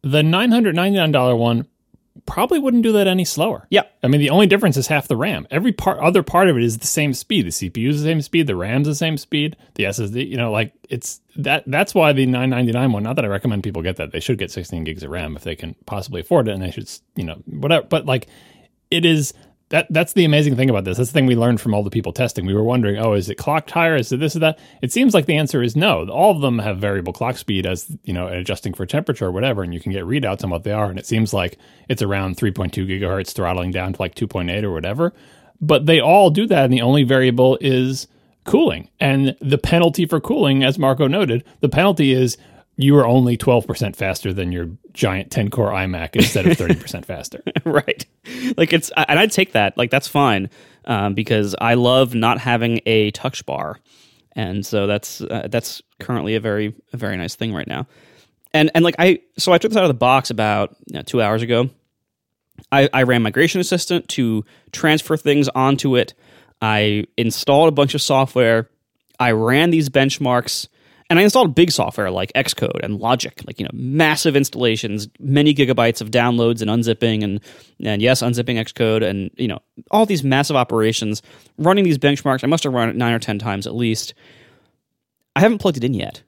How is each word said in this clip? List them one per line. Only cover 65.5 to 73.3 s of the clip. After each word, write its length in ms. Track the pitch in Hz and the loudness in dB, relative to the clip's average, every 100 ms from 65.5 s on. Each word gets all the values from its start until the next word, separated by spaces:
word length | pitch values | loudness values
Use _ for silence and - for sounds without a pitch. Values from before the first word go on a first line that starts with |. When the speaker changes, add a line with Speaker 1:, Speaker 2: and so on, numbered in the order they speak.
| - 131 139 139 127 | 2 2 2 0 0
Speaker 2:
it. 180 | - - _ _ _ _ | -2 -8 _ _ _ _
I 420 | 110 107 107 104 - - | 0 2 2 0 -4 -2
installed 520 | 117 - - 143 160 | -2 -2 2 4 4
a 40 | |
bunch 220 | 143 143 | 4 0
of 80 | 147 | 0
software. 680 | - 135 131 127 117 113 113 _ _ _ _ _ | 0 0 2 2 2 2 -2 _ _ _ _ _
I 140 | 123 | 0
ran 380 | 110 113 131 170 | 2 2 4 4
these 180 | 160 143 | 2 2
benchmarks, 800 | 135 135 - 135 123 - - - _ _ _ _ | 2 2 0 0 0 -2 -8 -10 _ _ _ _
and 120 | 170 | 4
I 20 | |
installed 320 | 202 - 185 | 4 4 2
big 160 | 135 170 | 4 2
software 400 | - - - 98 | 2 -4 -2 -4
like 220 | 92 98 | -4 -2
Xcode 480 | 127 - - - - | -2 -2 -2 -4 -4
and 160 | - 104 | -6 -4
Logic, 420 | 113 127 - | 0 -2 -2